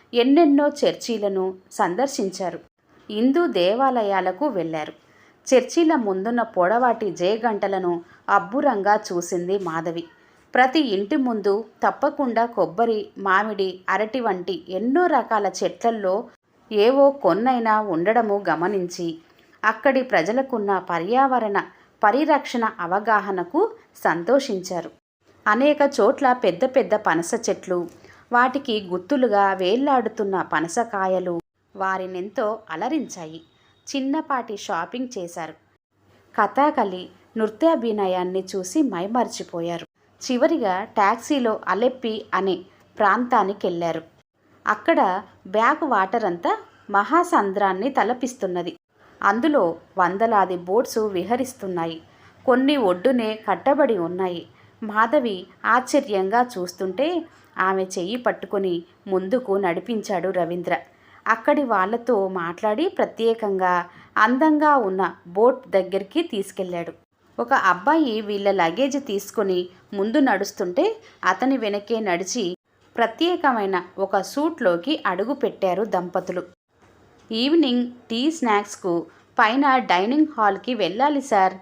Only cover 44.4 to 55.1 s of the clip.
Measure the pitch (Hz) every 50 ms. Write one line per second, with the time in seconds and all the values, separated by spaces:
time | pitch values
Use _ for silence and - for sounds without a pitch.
44.4 | _ _ _ _ _ - 214 - - - 330 311 254 196 180 196 - - _ _
45.4 | - 190 185 214 226 247 302 302 330 285 240 202 190 190 - 233 214 190 175 170
46.4 | - 302 415 427 - - _ _ _ - 202 196 208 214 285 339 349 349 339 269
47.4 | 202 196 190 202 208 190 190 185 208 277 277 269 202 208 247 247 - - - -
48.4 | 208 190 175 175 175 175 - - _ _ _ _ _ _ _ _ - 202 202 233
49.4 | 247 320 294 269 196 170 165 - - _ _ 190 180 170 185 202 226 226 226 202
50.4 | 190 180 185 175 175 180 190 233 262 - - 233 214 214 196 175 175 185 240 247
51.4 | 262 - - - 202 196 180 175 165 170 165 160 - _ _ _ _ - _ _
52.4 | - - 247 254 262 269 302 285 233 185 180 180 180 262 269 247 226 214 214 214
53.4 | - - 190 175 - 269 285 269 294 233 226 185 170 170 180 180 190 185 175 165
54.4 | - - _ _ _ _ _ _ 226 208 208 214 226 240